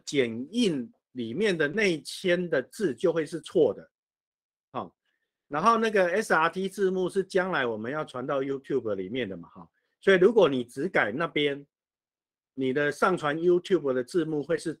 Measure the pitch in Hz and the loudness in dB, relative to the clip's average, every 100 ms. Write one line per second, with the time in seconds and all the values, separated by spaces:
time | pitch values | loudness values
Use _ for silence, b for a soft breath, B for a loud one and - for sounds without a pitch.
0 | - 143 120 113 143 226 220 143 117 _ | -4 0 0 -2 -6 0 0 0 -6 _
1 | _ 127 113 127 214 170 147 190 202 160 | _ -10 -8 -2 -2 0 0 0 0 0
2 | - - 185 175 175 151 - - 190 120 | -6 -6 0 0 0 -2 -2 -4 -4 0
3 | 180 165 147 175 - 185 131 90 80 _ | 0 0 -4 -8 -4 2 2 2 -10 _
4 | _ _ _ _ _ _ _ 127 92 _ | _ _ _ _ _ _ _ -10 -10 _
5 | _ _ _ _ - 147 202 226 220 208 | _ _ _ _ -8 0 2 2 2 2
6 | 180 185 - 175 165 190 190 196 190 185 | 2 0 2 2 2 0 -6 -2 -2 0
7 | 180 196 185 185 185 160 123 107 113 151 | -2 -2 -2 0 0 0 -2 -4 -6 -6
8 | 143 127 131 139 139 135 - 139 113 98 | -8 -8 -4 -4 -2 -6 -4 -4 -2 -4
9 | 92 127 110 90 82 95 87 _ _ _ | -4 -4 -6 -8 -14 -20 -20 _ _ _
10 | - 185 190 233 165 135 117 - 175 156 | 2 6 6 6 4 4 -4 -6 -4 0
11 | 113 120 165 156 147 139 143 _ _ _ | 0 -2 -4 -2 -2 -2 -12 _ _ _
12 | _ _ _ _ _ - 131 135 147 143 | _ _ _ _ _ -4 -2 0 0 2
13 | 208 175 147 156 175 175 - 175 139 127 | 2 2 -2 0 2 2 2 0 0 -2
14 | 123 180 160 151 135 160 170 147 | -2 -2 -2 -4 -4 -4 -4 -2